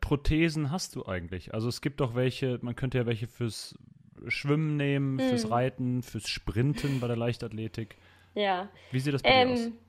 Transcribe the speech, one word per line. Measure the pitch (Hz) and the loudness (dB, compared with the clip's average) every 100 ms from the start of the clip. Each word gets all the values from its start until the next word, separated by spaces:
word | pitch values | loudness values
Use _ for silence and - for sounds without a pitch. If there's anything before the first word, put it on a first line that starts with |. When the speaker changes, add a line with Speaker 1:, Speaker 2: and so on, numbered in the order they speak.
Speaker 1:
Prothesen | - 143 143 156 165 156 143 | 0 2 4 4 4 2 -2
hast | 180 - - | -2 -6 -8
du | - | -6
eigentlich? | 92 85 92 - | -6 -6 -8 -6
Also | 110 117 | -4 -2
es | - | -2
gibt | 147 139 | -4 -2
doch | 131 | 0
welche, | 120 127 - 135 123 | 2 0 0 -2 -2
man | 123 120 | -4 -4
könnte | 131 127 | -2 0
ja | 117 | 0
welche | 110 117 | -2 -4
fürs | - 117 - - - - - - - - | -4 -4 -4 -12 -16 -20 -20 -20 -14 -8
Schwimmen | - 143 151 156 147 | -2 2 2 2 2
nehmen, | 143 139 139 131 | 2 2 2 0
fürs | 262 123 110 | 2 0 2
Speaker 2:
Hm. | |
Speaker 1:
Reiten, | 120 127 131 127 123 | 2 2 0 -2 -2
fürs | - 113 - | -4 -8 -6
Sprinten | - - 101 139 - 143 135 | -6 -2 2 2 2 -2 -2
bei | 120 | -2
der | 117 | 0
Leichtathletik. | 120 117 117 107 110 - 107 - - - _ 208 | -2 -2 -6 -6 -8 -8 -10 -12 -20 -20 _ -2
Speaker 2:
Ja. | 202 180 202 - - | 0 0 -4 -14 -6
Speaker 1:
Wie | 127 | -2
sieht | 139 | 0
das | 139 | 2
bei | - | 6
dir | 262 | 6
Speaker 2:
Ähm, | 254 | 6
Speaker 1:
aus? | 247 233 226 | 2 -2 -8